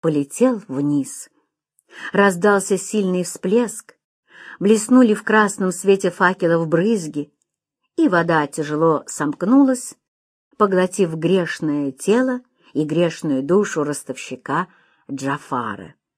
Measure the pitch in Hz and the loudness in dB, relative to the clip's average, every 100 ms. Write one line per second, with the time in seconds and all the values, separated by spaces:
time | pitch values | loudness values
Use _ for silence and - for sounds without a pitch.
0 | 165 151 143 - 254 233 - 135 143 147 | 0 -2 -4 0 0 0 -6 -4 -2 -2
1 | 135 - - _ _ _ _ _ _ - | -4 -10 -20 _ _ _ _ _ _ -16
2 | - - 202 175 202 202 190 190 - 214 | -8 0 2 2 2 2 0 -4 -2 -2
3 | 190 180 170 - 208 220 240 - - _ | 0 -2 -4 -6 0 0 0 -6 -18 _
4 | _ _ _ - - - 190 220 208 254 | _ _ _ -20 -20 -4 2 2 4 4
5 | 247 208 - 214 208 - 190 185 196 196 | 6 2 2 2 2 0 -4 -2 2 2
6 | 190 - 180 180 175 165 165 165 196 226 | 2 2 0 2 0 2 2 2 2 0
7 | 160 147 143 _ _ _ _ _ _ - | -4 -8 -10 _ _ _ _ _ _ 0
8 | 320 180 170 160 147 - 151 151 165 156 | 2 2 2 0 0 -4 -6 0 2 0
9 | - - 147 147 180 262 277 254 - - | -4 -6 -6 -4 2 4 4 0 -6 -20
10 | _ _ _ _ _ _ 208 185 185 180 | _ _ _ _ _ _ 2 2 0 0
11 | 180 160 165 190 165 - 156 147 143 131 | -2 0 0 0 0 -4 -4 -2 -4 -6
12 | - 226 262 247 _ _ _ - 151 156 | 0 2 2 -4 _ _ _ -6 -2 0
13 | 170 - 170 135 139 185 202 - 147 143 | 0 -2 -4 -2 2 0 0 -2 -4 -6
14 | - 123 - 123 - 143 185 _ _ _ | -10 -14 -12 -14 -6 -4 -4 _ _ _
15 | _ 135 135 143 - 131 113 98 90 _ | _ -8 -6 -6 -6 -8 -6 -10 -16 _
16 | _ | _